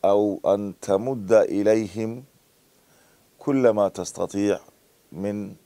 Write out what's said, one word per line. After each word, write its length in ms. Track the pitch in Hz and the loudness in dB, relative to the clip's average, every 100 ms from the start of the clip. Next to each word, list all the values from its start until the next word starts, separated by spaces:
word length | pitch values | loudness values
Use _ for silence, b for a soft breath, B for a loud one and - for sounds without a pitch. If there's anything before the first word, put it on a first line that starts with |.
أو 360 | 92 104 104 98 - | 4 2 2 0 0
أن 280 | 101 101 90 | 0 -2 -10
تمد 520 | - 98 120 131 95 | -2 0 0 -6 2
إليهم 920 | 110 95 95 104 110 107 101 110 120 139 _ _ _ _ _ b b b b b _ | 4 4 0 2 2 0 -6 -8 -8 -16 _ _ _ _ _ b b b b b _
كل 320 | - 135 123 | -2 2 2
ما 180 | 107 101 | 4 0
تستطيع 720 | - 92 - 90 101 101 92 - _ _ _ _ | -2 -10 -6 -6 -2 0 -2 -6 _ _ _ _
من 420 | 80 101 104 101 - | -10 -8 -8 -10 -16